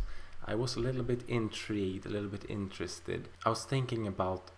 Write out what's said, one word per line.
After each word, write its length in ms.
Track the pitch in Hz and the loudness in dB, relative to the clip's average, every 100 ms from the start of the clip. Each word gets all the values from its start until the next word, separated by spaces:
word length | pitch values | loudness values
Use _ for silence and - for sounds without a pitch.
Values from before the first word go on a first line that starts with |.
| - - - - | 0 -2 -4 -4
I 100 | - | 0
was 220 | 107 127 123 | 2 2 2
a 60 | |
little 200 | 120 131 | 2 2
bit 220 | 127 120 - | 2 2 2
intrigued, 760 | 120 107 - - 107 95 95 98 | 2 2 0 0 2 2 0 -2
a 40 | |
little 180 | 104 101 | -2 -2
bit 160 | 98 - | -4 -4
interested. 800 | 104 95 - 87 - - 95 - - 110 | -2 -2 -2 -6 -4 -4 -4 -4 0 2
I 40 | |
was 120 | 113 | 2
thinking 420 | - 135 123 117 107 | 2 2 2 0 0
about 460 | 98 92 92 - | 2 2 0 -4